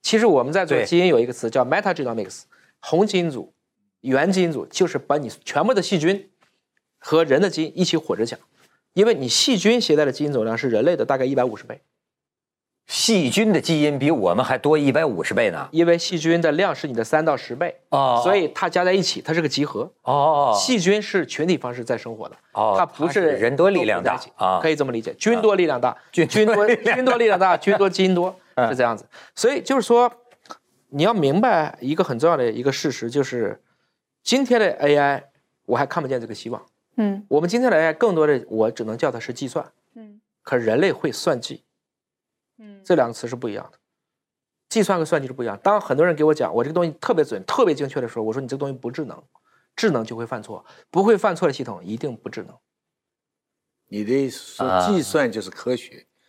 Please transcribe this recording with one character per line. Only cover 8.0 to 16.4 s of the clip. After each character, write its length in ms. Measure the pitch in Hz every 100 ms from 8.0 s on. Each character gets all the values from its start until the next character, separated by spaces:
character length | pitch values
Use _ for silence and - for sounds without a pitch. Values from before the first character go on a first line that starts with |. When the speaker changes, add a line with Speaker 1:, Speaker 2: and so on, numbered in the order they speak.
| - -
Speaker 1:
着 60 |
讲， 160 | 117 - _ _ _ _ _
因 120 | - 214
为 80 | 175
你 120 | 127
细 300 | - - 226
菌 240 | 202 240
携 140 | - 151
带 100 | 143
的 60 |
基 120 | 123
因 80 | 147
总 140 | 135 110
量 100 | 113
是 140 | 135
人 160 | 110 143
类 100 | 107
的 80 |
大 140 | 113 131
概 80 | 131
一 80 |
百 100 | 135
五 140 | 123 107
十 60 |
倍。 180 | - - _ _ _ _ _ _ _ _ _ _ _
Speaker 2:
细 440 | - - 214 135
菌 200 | 190 220
的 80 | 170
基 220 | - 160
因 160 | 147 139
比 140 | 139
我 240 | 156 92 92
们 100 | 123
还 140 | 127
多 180 | 143 151
一 140 | 143
百 120 | 135
五 200 | 160 92
十 100 | 80
倍 160 | 113 110
呢。 180 | 80 135
Speaker 1:
因 160 | 156 170
为 100 | 170
细 220 | 170 175
菌 200 | 160
的 120 | 170